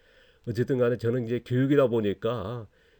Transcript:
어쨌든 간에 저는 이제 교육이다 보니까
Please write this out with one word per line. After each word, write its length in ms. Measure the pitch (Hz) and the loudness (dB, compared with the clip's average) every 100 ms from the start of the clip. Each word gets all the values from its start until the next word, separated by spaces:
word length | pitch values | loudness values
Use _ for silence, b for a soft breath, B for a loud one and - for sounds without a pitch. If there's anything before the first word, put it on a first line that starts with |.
| b b b b - | b b b b -6
어쨌든 300 | 110 123 131 | -2 0 2
간에 200 | 120 123 | 0 0
저는 260 | 113 127 | -2 -2
이제 160 | 113 120 | -2 -4
교육이다 440 | - 123 135 143 127 | -2 0 4 4 4
보니까 800 | 117 101 92 110 120 95 120 107 b b | 2 0 -2 -4 -4 -8 -10 -14 b b